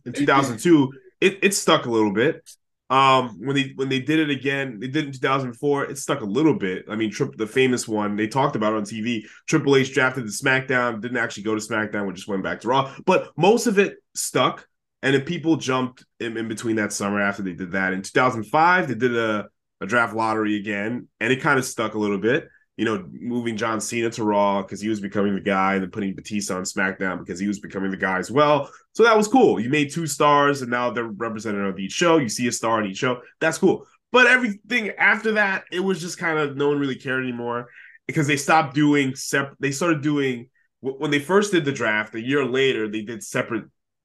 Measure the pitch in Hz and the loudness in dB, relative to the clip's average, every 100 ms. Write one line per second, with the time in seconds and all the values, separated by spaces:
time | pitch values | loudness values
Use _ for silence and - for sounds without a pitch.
0 | 123 127 143 139 127 113 175 156 131 - | -8 -2 4 4 4 2 6 6 4 -2
1 | - - 190 196 202 196 - 160 127 113 | -20 0 0 2 0 2 2 2 2 2
2 | 107 98 143 - - - _ _ - 131 | 2 2 0 0 -10 -20 _ _ 0 4
3 | 135 131 123 90 127 139 135 135 135 131 | 6 6 2 -4 -2 0 -2 -4 -2 -2
4 | 127 156 151 135 131 139 135 107 131 147 | 0 2 2 0 -2 -2 -4 -6 -6 -4
5 | 143 131 135 135 127 120 147 139 139 139 | -4 -2 0 0 -2 -4 0 0 -2 -6
6 | - 143 104 113 160 104 95 92 - 107 | -4 -4 -2 2 4 2 -2 -6 -6 -4
7 | 110 - 131 107 107 131 131 120 - 107 | -4 -2 -4 -4 -2 2 2 2 -2 -2
8 | 104 104 110 135 143 117 107 110 104 113 | -2 -2 -2 0 0 0 0 0 -2 -6
9 | 110 117 - - - 156 135 135 131 139 | -4 -6 -8 -16 -2 0 4 4 4 2
10 | 131 131 110 - - - 135 127 123 107 | 0 0 -6 -4 0 0 0 0 0 -2
11 | 120 123 117 - 104 107 107 110 104 104 | -4 -4 -4 -4 -4 -4 -2 -4 -2 -4
12 | 98 90 104 98 85 87 107 135 131 - | -6 -8 -6 -6 -4 -4 0 0 0 -2
13 | - 180 - - 175 233 240 196 180 - | 0 0 0 2 4 4 4 2 2 -2
14 | _ - - 139 127 - - _ _ _ | _ -10 -2 0 0 -2 -12 _ _ _
15 | 127 139 135 175 156 147 131 135 127 - | 0 2 0 -2 0 0 0 -2 -2 -8
16 | _ - 117 113 113 107 120 110 104 - | _ -10 -8 -6 -6 -4 -2 0 -2 -2
17 | 101 101 101 101 95 82 92 95 95 95 | -2 0 0 -2 -6 -8 -6 -2 -2 -2
18 | 98 139 127 113 104 151 165 185 160 110 | -2 2 2 0 -2 2 4 4 0 -2
19 | 123 117 113 104 101 _ _ - 98 120 | 0 2 0 -2 -6 _ _ -12 -2 0
20 | 113 110 113 110 107 104 101 101 107 120 | 2 0 0 0 0 -2 -4 -4 -4 -6
21 | - - 113 131 156 127 131 - 110 107 | -10 -4 -2 0 2 0 0 -4 -4 -2
22 | 104 101 107 151 - _ _ - 113 104 | -2 0 0 0 -2 _ _ -4 -2 -2
23 | 82 65 117 120 117 107 113 110 104 117 | -6 -12 -8 -6 -4 -4 -4 -4 -4 -4
24 | 113 117 107 101 101 98 95 98 104 107 | -2 -2 0 2 2 0 -4 -6 -4 -4
25 | 98 107 101 98 101 95 95 98 92 107 | -4 -2 0 0 0 2 2 0 -4 -6
26 | 98 95 - 107 101 92 95 104 95 95 | -8 -8 -8 -6 -6 -6 -6 -4 -4 -2
27 | 95 85 87 87 101 101 - 98 98 95 | -4 -6 -8 -6 -4 -6 -8 -6 -6 -2
28 | 95 92 90 120 147 147 - - _ - | -2 -2 -2 2 4 2 -2 -12 _ 4
29 | 233 220 202 254 185 95 120 147 139 165 | 6 6 4 6 6 4 0 0 0 -4
30 | 160 - 151 143 143 139 120 123 123 117 | -6 0 4 6 4 0 -2 -2 -2 -2
31 | 117 101 113 107 107 101 98 95 95 - | -6 -6 -6 -6 -6 -4 -4 -4 -6 0
32 | 175 165 117 104 120 - 113 113 101 95 | 4 4 2 -2 -4 -2 0 0 -2 -2
33 | 127 120 - - 160 156 185 - - _ | -2 -2 -8 -4 -2 2 2 2 -4 _
34 | _ 240 240 247 240 202 - 240 214 - | _ 4 6 4 2 -6 -4 -4 -4 0
35 | 190 214 220 214 202 190 - 180 190 175 | 2 2 2 2 0 -2 -6 -4 -2 -2
36 | 170 - 170 156 147 131 143 147 143 127 | -4 -6 -2 0 -2 0 0 0 -2 -4
37 | 131 131 127 120 120 120 123 - - - | -4 -4 -4 -4 -6 -6 -8 -16 -20 -18
38 | - 147 147 143 175 160 143 135 147 143 | -6 -2 0 0 4 4 2 2 4 4
39 | 131 131 - 143 135 - 139 139 175 156 | 2 -4 -4 -2 -4 -4 -4 -2 0 0
40 | 147 147 135 120 123 _ _ _ 131 135 | 0 0 -2 -4 -10 _ _ _ -10 -6
41 | 151 143 139 196 208 175 139 131 113 107 | -2 -2 2 2 2 0 0 -2 0 0
42 | 107 113 120 143 127 131 135 117 107 110 | -2 -6 -2 0 0 2 2 0 -2 -6
43 | 107 110 - 131 - 113 - _ _ _ | -8 -10 -6 -6 -4 -6 -8 _ _ _